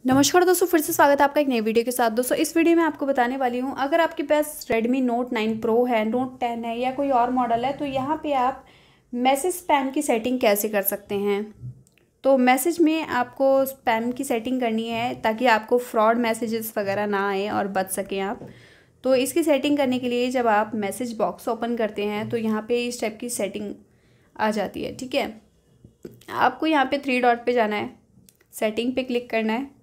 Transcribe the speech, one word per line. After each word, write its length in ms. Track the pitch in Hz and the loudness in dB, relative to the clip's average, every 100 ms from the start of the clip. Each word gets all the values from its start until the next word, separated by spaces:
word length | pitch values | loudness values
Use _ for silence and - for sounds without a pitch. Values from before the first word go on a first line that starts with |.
| 254 | 4
नमस्कार 380 | 269 285 359 359 | 4 6 6 6
दोस्तों, 200 | 359 359 | 4 4
फिर 120 | 330 | 2
से 120 | 311 | 2
स्वागत 260 | 339 294 285 | 4 4 6
है 40 | |
आपका 160 | 285 294 | 4 2
एक 60 | 277 | 2
नई 120 | 240 | 0
वीडियो 240 | 214 226 233 | 2 2 0
के 60 | |
साथ। 200 | 247 233 | 0 0
दोस्तों, 260 | 220 247 302 | 0 -2 0
इस 180 | 311 330 | 0 2
वीडियो 180 | 330 339 | 4 4
में 80 | |
आपको 220 | 330 302 277 | 2 -2 -2
बताने 300 | 262 240 269 | 0 0 0
वाली 220 | 254 247 | -2 -2
हूँ, 140 | 262 - | -4 -4
अगर 240 | 269 330 | 0 2
आपके 220 | 320 330 | 0 -2
पास 420 | 285 302 302 - - | 0 0 0 -6 -2
Redmi 340 | 226 226 262 | 0 2 0
Note 320 | 254 233 247 | 0 0 -2
नाइन 260 | 233 214 220 | -2 -2 -2
Pro 160 | 226 226 247 | 0 2 2
है, 140 | 226 220 | 2 0
Note 340 | 247 254 - | -2 -4 -4
टेन 240 | 240 233 233 | -6 -4 -6
है 120 | 233 | -4
या 120 | 254 | -4
कोई 180 | 262 277 | -2 0
और 200 | 254 247 | 2 2
मॉडल 360 | 254 240 233 254 | 0 0 0 -2
है, 60 | |
तो 120 | 277 285 | -4 -4
यहाँ 340 | 262 269 320 | -4 -2 -4
पे 80 | 311 | -2
आप 300 | 269 247 269 - _ _ _ _ | 0 0 -2 -16 _ _ _ _
मैसेज 400 | 240 254 277 370 349 | 0 2 2 0 -4
स्पैम 340 | - 294 269 | 0 0 2
की 100 | 285 | -2
सेटिंग 380 | 294 233 247 254 | 0 0 0 0
कैसे 300 | 233 208 214 | 2 2 0
कर 120 | 214 | -2
सकते 320 | 202 202 - 202 | -4 -6 -6 -2
हैं। 360 | 202 202 214 - - - _ _ _ _ | 0 -2 -4 -12 -16 -16 _ _ _ _
तो 120 | 269 269 | 4 6
मैसेज 420 | 247 262 349 330 | 6 4 2 4
में 240 | 311 320 311 | 2 2 -2
आपको 600 | 247 247 - 269 269 269 | -2 -2 0 4 4 2
स्पैम 460 | - - 226 240 | -2 -2 0 -2
की 120 | 247 | -4
सेटिंग 360 | 269 240 226 254 | -2 -2 -2 -2
करनी 260 | 240 220 226 | 0 -2 -2
है 260 | 226 247 - | -4 -4 -2
ताकि 240 | 226 220 247 | -2 2 2
आपको 300 | 220 220 247 | 2 2 0
फ्रॉड 380 | 247 233 214 233 | 2 2 2 4
मैसेजेस 540 | 233 226 233 226 220 - | 0 -2 -2 -4 -4 -4
वगैरह 280 | 202 196 208 | -4 -2 -2
ना 200 | 202 202 | -2 -2
आए 180 | 196 208 | -2 -2
और 180 | 208 202 | -2 -2
बच 240 | 196 190 | -4 -4
सकें 280 | - 190 196 | -6 -6 -4
आप। 180 | 196 226 - - - - _ _ | -4 -6 -12 -20 -20 -20 _ _
तो 100 | 254 262 | 2 2
इसकी 280 | 277 339 | 2 0
सेटिंग 340 | 320 277 285 285 | 2 2 2 2
करने 220 | 269 254 | 2 0
के 100 | 254 | -2
लिए 200 | 240 247 | 0 0
जब 160 | 254 233 | 0 2
आप 240 | 208 220 220 | 2 0 -4
मैसेज 400 | 202 202 247 220 | -6 -6 -8 -4
बॉक्स 300 | 196 185 - | -4 -4 -6
ओपन 280 | 226 233 240 | -4 -4 -2
करते 300 | 214 208 208 | -2 -2 -4
हैं 220 | 208 214 | -4 -4
तो 80 | 233 | -4
यहाँ 280 | 220 214 220 | -2 -2 -2
पे 160 | 240 240 | -2 -2
इस 140 | 240 | -4
टाइप 160 | 220 220 | -6 -6
की 80 | 240 | -10
सेटिंग 440 | - 202 208 208 - _ _ _ _ _ - | -6 -6 -6 -10 -12 _ _ _ _ _ -4
आ 140 | 220 | -2
जाती 320 | 214 190 - | -2 -4 -6
है, 120 | - - | -8 -8
ठीक 200 | 254 277 | -4 -4
है। 260 | 220 - _ _ _ _ - _ - - - | -4 -8 _ _ _ _ -20 _ -20 -20 -12
आपको 340 | 240 - - 311 | 0 0 0 0
यहाँ 200 | 302 262 | 0 0
पे 120 | 277 | -2
थ्री 220 | 277 254 | -2 0
डॉट 240 | 247 240 240 | 2 2 0
पे 80 | |
जाना 220 | 247 214 208 | 0 0 -2
है, 140 | 240 - _ _ _ _ _ | -6 -12 _ _ _ _ _
सेटिंग 400 | - 220 214 240 254 | -4 -2 -2 -2 -2
पे 80 | |
क्लिक 260 | 262 240 240 | -2 -4 -2
करना 240 | 226 220 | -2 -2
है 160 | 226 277 _ | -2 -6 _